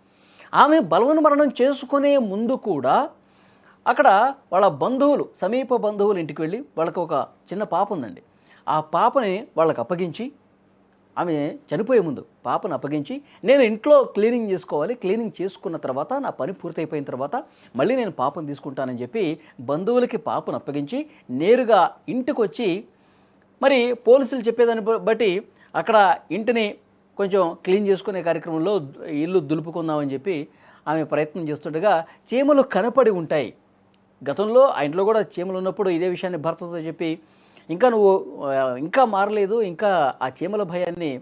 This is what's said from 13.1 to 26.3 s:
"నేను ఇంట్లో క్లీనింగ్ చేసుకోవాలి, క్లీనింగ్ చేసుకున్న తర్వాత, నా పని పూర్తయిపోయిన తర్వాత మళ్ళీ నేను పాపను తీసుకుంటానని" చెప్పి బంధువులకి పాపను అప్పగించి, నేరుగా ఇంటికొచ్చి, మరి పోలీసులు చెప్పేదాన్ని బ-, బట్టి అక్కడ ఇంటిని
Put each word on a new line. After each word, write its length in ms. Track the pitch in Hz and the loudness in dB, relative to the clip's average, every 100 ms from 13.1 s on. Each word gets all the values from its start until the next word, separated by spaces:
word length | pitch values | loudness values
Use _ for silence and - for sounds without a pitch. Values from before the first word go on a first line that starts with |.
| 277 - - | -10 -14 -4
"నేను 180 | 190 277 | 4 4
ఇంట్లో 420 | 220 220 294 285 | 4 2 4 6
క్లీనింగ్ 460 | - 196 226 247 214 | 4 0 2 2 -2
చేసుకోవాలి, 440 | 185 - 151 175 | -4 -4 -4 -4
క్లీనింగ్ 480 | 247 185 190 214 - | -4 -2 -2 -4 -6
చేసుకున్న 340 | 185 - 180 151 | -8 -8 -10 -6
తర్వాత, 360 | 135 131 156 | -6 -6 -4
నా 180 | 277 220 | -4 -6
పని 220 | - 135 | -6 -8
పూర్తయిపోయిన 520 | 180 170 - 151 151 | -8 -10 -8 -6 -6
తర్వాత 400 | 131 127 147 254 - _ - 226 | -6 -8 -6 -6 -8 _ -10 0
మళ్ళీ 200 | 180 262 | 0 2
నేను 140 | 208 | -2
పాపను 360 | 135 131 175 143 | -2 -4 -4 -10
తీసుకుంటానని" 560 | 143 147 135 127 120 | -10 -10 -8 -6 -6
చెప్పి 380 | 123 226 160 165 - - | -6 -4 -2 -4 -12 -12
బంధువులకి 560 | 123 151 196 247 240 220 | -6 -2 0 0 0 -2
పాపను 400 | - 131 202 151 | -4 -4 -4 -8
అప్పగించి, 500 | - 143 143 262 302 - - | -6 -6 -6 -8 -10 -16 -10
నేరుగా 640 | 127 180 254 233 196 - - - | -2 4 4 4 0 0 -2 -8
ఇంటికొచ్చి, 760 | 247 254 262 202 - 208 190 - _ _ _ _ _ _ _ | -6 -4 -2 -4 -2 -4 -4 -8 _ _ _ _ _ _ _
మరి 320 | 269 262 247 | 2 2 2
పోలీసులు 460 | 233 220 269 240 262 | 0 4 4 4 -2
చెప్పేదాన్ని 440 | 220 233 233 226 | -2 2 2 2
బ-, 120 | 208 220 | -2 -2
బట్టి 500 | 185 226 214 185 - _ _ | 0 0 0 0 -6 _ _
అక్కడ 440 | 151 165 220 190 - | -4 2 6 6 2
ఇంటిని 440 | - | -4